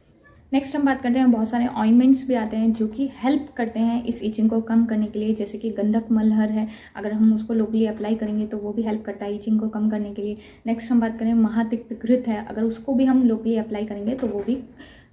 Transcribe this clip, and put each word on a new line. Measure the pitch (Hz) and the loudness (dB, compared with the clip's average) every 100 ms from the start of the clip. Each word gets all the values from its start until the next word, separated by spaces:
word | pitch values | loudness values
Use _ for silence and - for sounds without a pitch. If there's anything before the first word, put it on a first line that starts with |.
| _ _ _ - _ | _ _ _ -20 _
Next | 269 277 294 | -2 -2 0
हम | |
बात | 277 262 | 2 2
करते | 247 254 | 0 4
हैं, | 254 | 4
बहुत | 226 220 | 4 2
सारे | 240 247 | 0 -2
ointments | 220 220 240 254 262 - | 0 4 6 6 4 2
भी | |
आते | 247 214 220 | -2 -2 0
हैं | 226 | 0
जो | 220 214 | 2 -2
कि | 233 277 - | -2 -6 -2
help | 247 294 - - | 0 0 -2 -6
करते | 226 226 | -4 0
हैं | 233 240 240 | 0 0 -4
इस | 233 | -4
itching | 208 220 220 | -4 0 2
को | 226 | 2
कम | 226 226 233 | 2 2 2
करने | 214 214 | 0 -2
के | 214 | -2
लिए, | 214 | -2
जैसे | 220 208 214 | -2 -4 -6
कि | 226 | -6
गंधक | 202 208 220 220 | -2 0 0 2
मलहर | 220 220 214 214 | 2 4 2 2
है, | 214 214 - - 202 | 0 -4 -8 -18 -10
अगर | 208 | -4
हम | 214 220 | 2 4
उसको | 214 - | 4 0
locally | 226 214 220 220 | -2 0 0 0
apply | 220 208 220 | -2 -4 -2
करेंगे | 214 214 208 | -2 -4 -4
तो | 208 | -6
वो | 208 | -6
भी | 214 | -4
help | 220 214 208 | -4 -4 -6
करता | 202 202 | -8 -8
है | 208 | -6
itching | 226 214 | 0 0
को | 214 | 0
कम | 214 214 | -2 0
करने | 214 202 | 0 -4
के | 202 | -6
लिए। | 208 208 - - 220 | -8 -8 -14 -10 -6
Next | 233 - | -4 0
हम | 240 | 2
बात | 226 226 | 2 0
करें | 226 | 0
महातिक्त | 233 214 226 226 226 - 226 - | 2 2 2 -2 -4 -6 -6 0
घृत | 247 240 | 0 0
है, | 208 220 | -4 -6
अगर | 220 | -4
उसको | 226 226 - | -4 -4 -2
भी | 254 262 | 2 4
हम | 262 | 4
locally | 240 220 226 220 | 4 2 0 -2
apply | 220 208 214 | -2 -6 -6
करेंगे | 202 208 262 | -6 -6 -4
तो | 226 | -4
वो | 202 | -4
भी | 202 269 - - - - _ | -4 -6 -8 -20 -20 -20 _